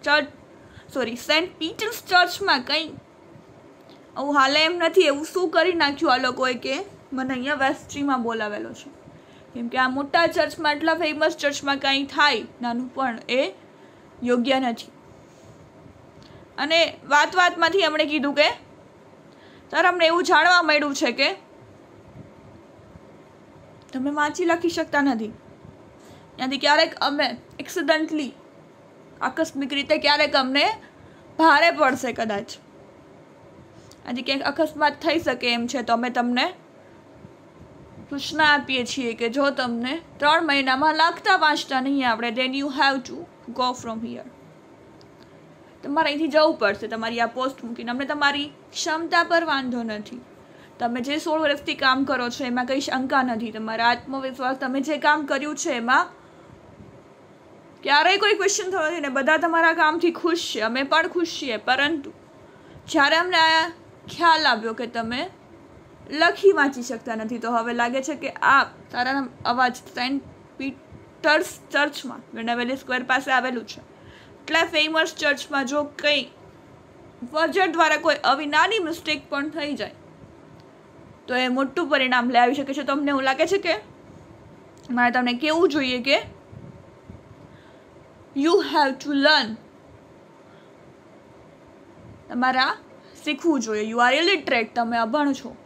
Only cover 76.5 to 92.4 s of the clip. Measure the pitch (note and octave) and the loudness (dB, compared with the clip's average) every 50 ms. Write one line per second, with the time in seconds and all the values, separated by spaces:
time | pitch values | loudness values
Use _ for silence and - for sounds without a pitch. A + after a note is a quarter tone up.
76.5 | - - - - - - - - - - - - - - - A#3+ - D#4 E4 D#4+ | -20 -20 -20 -20 -20 -20 -20 -20 -20 -20 -20 -20 -18 -16 -16 -6 -2 0 0 0
77.5 | C4 F#4 F#4 F4+ D4 D#4+ E4 D#4 D#4 D4+ D#4 E4 D4 - - - C4 C#4 D#4 D4 | 2 2 0 2 4 2 4 4 4 2 2 0 0 2 2 0 2 2 0 0
78.5 | D4 D4+ E4 F#4 A4 A4+ F4+ D#4 E4 E4 - - D4+ C#4+ D4 - - C#4 C#4+ D#4 | 2 2 4 4 2 -2 -2 -4 -6 -8 -4 -4 -4 -4 -4 -6 -6 -4 -4 -6
79.5 | D4+ E4 D4 D4 C#4+ A3 G#3 F3+ - - - - - - - - - - - - | -6 -6 -6 -6 -6 -6 -8 -10 -10 -18 -20 -20 -20 -20 -20 -20 -20 -20 -20 -20
80.5 | - - - - - - - - - - - - - - - - B3 B3 B3+ B3+ | -20 -20 -20 -20 -20 -20 -20 -20 -20 -20 -20 -20 -20 -20 -10 -4 -2 0 0 0
81.5 | B3 C4 C4+ C4 - - F4 C4+ D4+ C#4 C4 B3+ B3+ B3 A#3+ A#3+ B3+ A#3+ A#3+ B3 | 0 0 0 -2 0 -4 -2 0 2 2 2 2 2 2 0 4 4 4 4 4
82.5 | C#4 C#4 C#4 - C4+ C#4+ C#4 C4 C#4 C#4+ D4 C#4 C#4+ C4+ C4 C4+ C4+ C4+ D#4 D#4+ | 4 0 -2 -4 -4 -6 -2 -2 -2 -2 0 0 0 0 2 0 2 2 2 2
83.5 | F#4 G4 - F4+ E4 G#4+ - - - - - - - - - - - - - - | 2 0 0 0 -2 -2 -4 -14 -20 -20 -20 -20 -20 -20 -20 -20 -20 -20 -20 -20
84.5 | - - - - - - - - B3 A#3+ A#3+ A#3+ A#3 B3+ B3 B3 A#3+ A#3+ D#4 D4+ | -20 -20 -20 -20 -20 -20 -12 -6 0 2 2 2 2 2 0 0 -2 -2 0 0
85.5 | D#4 E4 E4+ F#4+ C#4 D4+ C4+ B3+ B3+ B3 A#3+ C4+ C#4 F#4 - - - - - - | 2 4 4 4 4 2 0 0 -2 -4 0 2 2 0 0 -4 -16 -20 -20 -20
86.5 | - - - - - - - - - - - - - - - - - - - - | -20 -20 -20 -20 -20 -20 -20 -20 -20 -20 -20 -20 -20 -20 -20 -20 -20 -20 -20 -20
87.5 | - - - - - - - - - - - - - - - - - C#4 C#4 D#4+ | -20 -20 -20 -20 -20 -20 -20 -20 -20 -20 -20 -20 -20 -20 -20 -10 -4 0 2 4
88.5 | F#4 G#4 D#4+ C#4 C#4 E4 D4 C4+ C4 C4+ - C#4 D4 C#4 C#4 D4 D#4 D4 B3 G#3+ | 4 2 2 2 2 2 2 2 0 -4 -6 -4 -2 2 4 4 4 4 2 -2
89.5 | A3 - - - - - - - - - - - - - - - - - - - | -6 -12 -14 -20 -20 -20 -20 -20 -20 -20 -20 -20 -20 -20 -20 -20 -20 -20 -20 -20
90.5 | - - - - - - - - - - - - - - - - - - - - | -20 -20 -20 -20 -20 -20 -20 -20 -20 -20 -20 -20 -20 -20 -20 -20 -20 -20 -20 -20
91.5 | - - - - - - - - - - - - - - - - - B3 | -20 -20 -20 -20 -20 -20 -20 -20 -20 -20 -20 -20 -20 -20 -20 -10 -6 -2